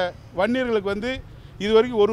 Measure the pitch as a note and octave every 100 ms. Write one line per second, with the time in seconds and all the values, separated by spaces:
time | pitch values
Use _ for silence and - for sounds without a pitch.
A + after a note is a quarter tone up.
0 | F3+ - - E3+ G#3 B3+ B3 G#3+ G3 G3+
1 | A#3+ C4+ - - - - G3+ A3 B3 A3+
2 | G#3